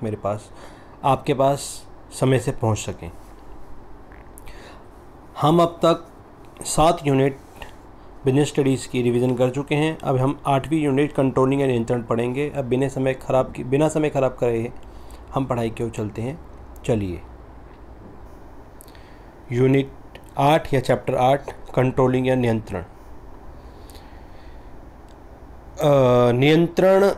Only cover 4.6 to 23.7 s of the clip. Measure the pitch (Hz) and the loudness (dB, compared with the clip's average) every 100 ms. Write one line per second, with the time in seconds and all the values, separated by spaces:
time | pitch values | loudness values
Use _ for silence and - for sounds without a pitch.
4.6 | - - - - - - - - 147 170 | -18 -20 -20 -20 -20 -20 -18 -2 2 4
5.6 | 170 - 165 170 - - - - - - | 4 2 2 2 -4 -20 -20 -20 -20 -14
6.6 | - - 156 170 143 135 139 135 - - | -6 2 2 2 0 2 2 -2 -16 -18
7.6 | - - - - - - 139 135 143 - | -18 -18 -20 -20 -20 -4 0 2 2 2
8.6 | 139 127 - 127 120 120 127 123 127 131 | 2 0 -2 -2 0 2 2 2 0 0
9.6 | 139 147 156 160 151 131 131 143 143 135 | -2 0 0 -2 -2 0 0 -2 0 0
10.6 | 127 160 147 135 147 - 135 131 131 139 | 0 0 2 2 0 0 0 2 2 2
11.6 | 135 120 113 123 113 117 120 127 147 139 | 2 0 0 -2 -2 -2 -2 -4 -4 -6
12.6 | 123 127 135 131 131 131 - 127 120 - | -2 0 0 0 -2 -2 0 0 0 -6
13.6 | 127 139 156 156 151 143 131 - 123 117 | -2 2 2 2 0 0 -2 0 0 0
14.6 | 117 - - - - - - - 131 120 | -4 -10 -16 -18 -18 -18 -8 -6 -2 -2
15.6 | 113 110 117 113 107 110 117 160 - - | -2 -4 -6 -4 -6 -6 -8 -8 -14 -18
16.6 | - - - 113 98 85 - - - - | -18 -8 -2 0 0 -6 -12 -20 -20 -20
17.6 | - - - - - - - - - - | -20 -20 -20 -20 -20 -18 -18 -20 -20 -20
18.6 | - - - - - - - - - 120 | -20 -20 -20 -20 -20 -20 -20 -20 -6 2
19.6 | 131 139 135 - - - - - 139 160 | 4 4 0 -8 -20 -20 -12 0 4 4
20.6 | - 135 131 123 - 127 127 139 - - | 2 -2 2 0 0 0 2 2 -2 -14
21.6 | - - 127 127 127 127 127 131 120 113 | -4 0 2 2 2 2 2 2 2 0
22.6 | 107 95 - - - - - - - - | -4 -8 -10 -18 -18 -18 -18 -20 -20 -20
23.6 | - | -20